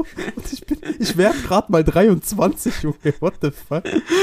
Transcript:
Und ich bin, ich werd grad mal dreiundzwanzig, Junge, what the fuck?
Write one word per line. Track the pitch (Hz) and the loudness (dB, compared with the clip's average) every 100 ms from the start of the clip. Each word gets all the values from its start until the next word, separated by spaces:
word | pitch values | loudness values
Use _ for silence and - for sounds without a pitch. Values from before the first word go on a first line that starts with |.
| 320 - - | -4 -8 -10
Und | - - | -10 -12
ich | 277 | -12
bin, | - 294 - 311 | -8 -6 -6 -4
ich | 190 165 | -2 2
werd | 196 143 | 2 2
grad | 120 185 - | 0 0 2
mal | 175 | 2
dreiundzwanzig, | 156 156 214 185 - 208 196 - 240 - | 4 4 6 4 0 0 0 0 -4 -2
Junge, | 156 - 151 - | -4 -2 -2 0
what | 170 - | -4 -2
the | 147 | -4
fuck? | - - 156 - - - 349 | -4 -8 -6 -2 -4 0 2